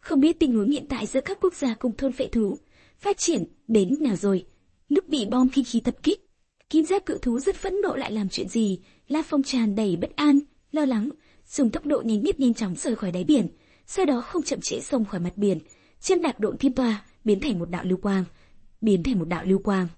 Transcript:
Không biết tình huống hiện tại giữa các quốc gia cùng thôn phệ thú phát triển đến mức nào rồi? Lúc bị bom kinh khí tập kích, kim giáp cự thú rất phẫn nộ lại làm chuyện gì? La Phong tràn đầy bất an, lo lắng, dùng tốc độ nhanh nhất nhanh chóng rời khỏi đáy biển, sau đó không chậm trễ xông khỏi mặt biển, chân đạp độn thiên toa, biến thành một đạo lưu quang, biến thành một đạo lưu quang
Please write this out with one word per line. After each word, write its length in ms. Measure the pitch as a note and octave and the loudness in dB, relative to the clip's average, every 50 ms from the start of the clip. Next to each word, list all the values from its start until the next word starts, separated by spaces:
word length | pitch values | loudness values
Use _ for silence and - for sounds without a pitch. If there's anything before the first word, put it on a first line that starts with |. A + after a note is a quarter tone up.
Không 200 | _ - E4 C4+ | _ 0 2 4
biết 180 | C4 D#4+ E4+ - | 4 4 4 2
tình 160 | E4+ C4+ A#3+ | 2 2 2
huống 160 | A3 G3+ A3 | 2 2 2
hiện 160 | D4 C#4 - - | 0 -2 -2 -6
tại 180 | C4+ A#3 - | -6 -6 -6
giữa 140 | G#3+ - C4 | -2 -4 -4
các 180 | - - G4 - | -2 -2 -6 0
quốc 140 | - F#4 - | 0 -2 0
gia 200 | - C#4+ B3+ A3 | 0 -4 -4 -2
cùng 220 | - - B3 A3 | -2 -4 -4 -4
thôn 160 | - C4+ C4+ B3 | -2 -4 -4 -4
phệ 140 | - C4 | -4 -6
thú 320 | - - A#3 G#3+ G3+ C#4 - _ _ _ _ _ _ _ _ | -2 0 0 0 0 -2 -6 _ _ _ _ _ _ _ _
phát 200 | - G4+ G4 - | -2 -2 -2 0
triển 260 | - E4+ E4 - E3 - - _ _ - | 0 0 0 0 -2 -6 -12 _ _ 2
đến 220 | A3+ G#3+ G3 F3+ | 2 4 4 4
mức 100 | B3+ D4+ | 0 0
nào 160 | D#4 C4 G3+ | 2 0 0
rồi? 300 | E3+ - G3+ G3 F3+ - - _ _ _ _ _ _ _ _ | 0 0 0 0 0 -2 -6 _ _ _ _ _ _ _ _
Lúc 200 | C#4+ F#4 - - | 0 0 0 0
bị 180 | D4+ C#4+ G#3+ G3 | -2 -2 -2 0
bom 180 | - B3+ B3+ B3+ | 2 2 2 4
kinh 160 | - C#4 B3 | 2 0 -2
khí 160 | - - A#3 | 0 -2 -2
tập 160 | - B3 - - - | -2 -2 -6 -2 0
kích, 260 | D4+ G4+ - _ _ _ _ _ _ _ _ _ _ | 0 0 0 _ _ _ _ _ _ _ _ _ _
kim 140 | - D#4 D#4 | 2 2 2
giáp 220 | D#4+ F#4 G4+ - | 4 0 -2 0
cự 120 | - - - | -2 -6 -4
thú 200 | - B3 A#3 B3 | -2 -2 -2 0
rất 180 | C#4 G4+ F#4 | 0 -2 -4
phẫn 240 | - - G4 F#4 G4+ G4+ | -2 -4 -4 -2 0 -2
nộ 140 | F4 - | -2 -2
lại 160 | - - - G#3+ | -4 -4 -4 -4
làm 160 | A3 G3+ F#3 | -2 -4 -4
chuyện 200 | - - - F#3+ | -4 -6 -8 -4
gì? 320 | - A#3 A3 G3+ F#3+ F3+ - _ _ _ _ _ | -2 0 0 0 -2 -4 -8 _ _ _ _ _
La 140 | C4+ D#4 D#4 | -2 -2 -2
Phong 200 | - - C#4+ C4+ | 0 0 -2 0
tràn 320 | - - B3+ A3+ G#3+ G3 | 0 0 0 0 0 0
đầy 220 | G#3 A3 G3+ F3 | 0 0 0 0
bất 200 | E3+ F3+ - - | -2 -4 -6 -2
an, 240 | - D4 D4 C#4+ C#4 D4 - _ _ _ _ - | 2 4 6 6 6 4 0 _ _ _ _ -2
lo 120 | D4+ D4+ | -2 0
lắng, 240 | C4 B3 G#3+ G3+ C#4+ - _ _ _ _ _ _ - | 0 0 0 -2 -4 -6 _ _ _ _ _ _ -10
dùng 220 | - - C#4 A3+ | -2 0 0 2
tốc 160 | - E4 - | 0 -2 -2
độ 160 | C#4+ D4 B3+ - | 0 -2 0 0
nhanh 180 | A3+ A3 G#3 G#3+ | 0 0 0 0
nhất 180 | F4 G4+ - | 0 0 2
nhanh 140 | C4+ B3 A3+ | 2 0 2
chóng 200 | - A3+ F#3+ F3+ | 0 -2 -4 -4
rời 200 | - - D4+ A3+ | -4 -4 -4 -4
khỏi 160 | - - F#3 F3 | -2 -4 -4 -4
đáy 120 | F3+ F3+ | -4 2
biển, 240 | - D4+ B3+ F3+ E3 - _ _ _ _ _ _ | 4 4 4 4 0 -6 _ _ _ _ _ _
sau 180 | - - G4 F#4 | -10 -2 0 2
đó 160 | D4+ C#4 A#3+ | 2 2 0
không 220 | A#3+ - - E4+ D4+ | -2 -4 -6 -6 -4
chậm 180 | - C#4 - - | -4 -6 -6 -4
trễ 180 | - - A3 | -6 -6 -6
xông 240 | - - - B3+ A3 | -6 -4 -2 -2 -2
khỏi 160 | G3 - F3+ | -2 -4 -4
mặt 160 | E3+ F3 - | -4 -4 -4
biển, 220 | G3+ G#3 G3+ F#3 D#3 - _ _ _ _ _ _ _ | 0 0 0 0 0 -4 _ _ _ _ _ _ _
chân 220 | - - F#4+ F4 D#4+ | -2 0 0 2 2
đạp 180 | D4+ B3 - | -2 -2 0
độn 180 | G#3+ G#3 - - | -2 -4 -2 0
thiên 140 | - C#4 B3 | 0 0 2
toa, 320 | C4 C4 A#3 A3 G#3 - - _ _ _ | 2 0 0 0 -2 -6 -16 _ _ _
biến 160 | A3 G3+ G3 | 2 2 2
thành 180 | D4 D4+ G#3+ F3 | 2 -2 -2 -2
một 120 | E3 E3+ | -4 -4
đạo 140 | F3 E3+ - | -6 -6 -2
lưu 140 | F#3 F#3 F3 | -2 -2 0
quang, 260 | - G#3 G3 F#3+ F3+ - - _ - - - - - - _ - | 0 0 0 0 -2 -4 -8 _ -20 -20 -20 -20 -20 -20 _ -2
biến 220 | - A3 G3+ F3+ E3 | 2 2 2 2 2
thành 160 | C4+ B3+ F#3 | 0 0 0
một 100 | E3 E3 | 0 -2
đạo 160 | F3+ E3 - | -4 -4 0
lưu 140 | F#3 F#3+ F#3+ | 0 0 2
quang 300 | G3 G#3+ G3 F#3+ F3+ E3+ - | 2 0 0 0 0 -2 -6